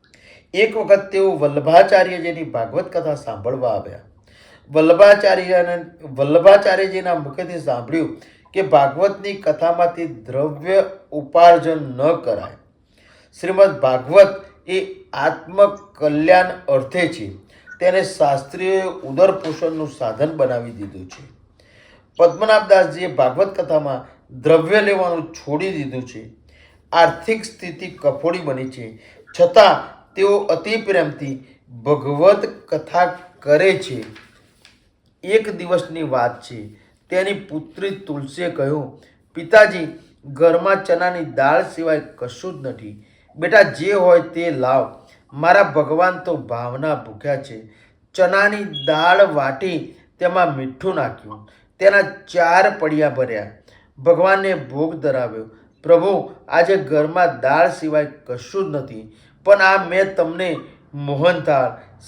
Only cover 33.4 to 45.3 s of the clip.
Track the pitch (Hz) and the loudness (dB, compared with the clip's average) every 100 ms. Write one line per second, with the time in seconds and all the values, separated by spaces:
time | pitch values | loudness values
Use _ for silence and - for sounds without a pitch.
33.4 | 139 151 190 - - 123 110 - - _ | 0 2 2 0 -4 -12 -14 -18 -20 _
34.4 | _ _ _ _ _ _ _ _ 180 220 | _ _ _ _ _ _ _ _ -2 0
35.4 | 214 175 175 175 180 160 151 127 120 - | 0 -8 -2 -2 -2 -8 -4 -2 -2 -4
36.4 | - 117 104 - _ _ _ 180 190 202 | -14 -16 -18 -20 _ _ _ -2 -2 -4
37.4 | - 151 - - 196 190 - 143 135 - | -8 -12 -12 -10 -8 -8 -10 -10 -10 -8
38.4 | 175 151 139 151 131 - _ _ _ - | -8 -4 -4 -4 -8 -14 _ _ _ -16
39.4 | 165 220 214 190 160 - _ _ 143 139 | 4 6 6 2 -10 -12 _ _ -16 0
40.4 | 165 170 185 190 190 165 180 180 156 123 | 2 2 0 -2 -2 -2 -2 -4 -6 -2
41.4 | 135 160 - - 165 151 143 - 123 - | 0 0 -2 -6 -4 -4 -4 -14 -16 -14
42.4 | 185 160 135 120 107 104 _ _ _ - | -14 -12 -14 -14 -16 -20 _ _ _ -8
43.4 | 175 220 156 135 175 202 180 175 - 165 | 2 4 4 0 -2 2 4 4 2 -6
44.4 | 170 139 127 135 - - _ _ _ | -6 -2 0 0 -2 -8 _ _ _